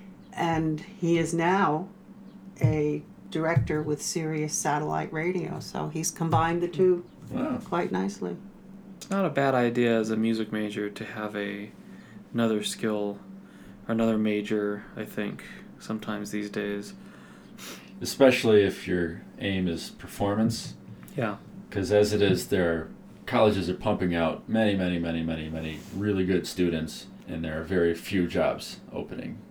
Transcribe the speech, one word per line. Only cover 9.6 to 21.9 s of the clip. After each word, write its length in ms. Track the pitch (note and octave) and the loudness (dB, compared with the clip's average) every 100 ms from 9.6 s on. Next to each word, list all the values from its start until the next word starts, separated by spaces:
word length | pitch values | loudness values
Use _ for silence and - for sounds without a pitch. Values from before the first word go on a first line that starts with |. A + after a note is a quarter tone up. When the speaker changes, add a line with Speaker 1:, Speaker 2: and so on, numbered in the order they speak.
| A#2+ A#2+ A#2+ A2+ | 4 4 4 4
Speaker 3:
as 100 | A2 | 2
a 80 | A2 | 2
music 340 | A2+ A2+ G#2+ | 2 0 -2
major 380 | G#2+ G#2+ G#2 G#2 | -2 -4 -2 -6
to 160 | G2+ G#2+ | -6 -10
have 300 | G#2+ G#2+ G#2 | -8 -6 -4
a, 340 | G2+ G2+ G#2 - - - - - - | -6 -6 -10 -14 -20 -18 -18 -20 -6
another 300 | A#2 A#2 G#2+ | 0 2 2
skill, 560 | G#2 - A2+ G#2+ G#2 G2+ - - - - - - - | 0 -2 -2 0 -2 -4 -12 -18 -18 -20 -20 -18 -4
another 300 | A2+ A2+ A2 | 2 4 4
major, 680 | G#2+ G#2 G#2 G#2+ G#2 G#2 - - | 2 0 0 0 0 -2 -8 -10
I 80 | G#2+ | -8
think, 380 | - G#2 - - - - - | -6 -6 -6 -12 -16 -18 -18
sometimes 520 | - A2 A2 G#2+ G2+ | -8 -8 -6 -6 -4
these 180 | G#2 G#2 | -6 -4
days. 440 | G#2+ G2+ G2+ G2+ - - - - - - - - - - - | -4 -4 -4 -8 -14 -18 -20 -20 -20 -20 -16 -14 -14 -16 -10
Speaker 2:
Especially 600 | B2 - C3 B2 A#2+ G#2+ | -8 6 6 8 8 8
if 240 | G2 - F#2 | 8 2 -2
your 340 | F2+ E2+ F2 - - | 0 0 -6 -14 -6
aim 280 | G2+ F#2+ F2+ | -2 0 0
is 220 | E2 - | -2 -6
performance. 840 | - - - G2+ G2+ A2+ - - - - - - - | -14 -14 -2 0 2 2 0 -6 -12 -16 -18 -10 -4
Speaker 3:
Yeah. 200 | A2+ G2+ - - - | -2 -4 -12 -18 -6
Speaker 2:
'Cause 220 | G#2 F#2 | -4 4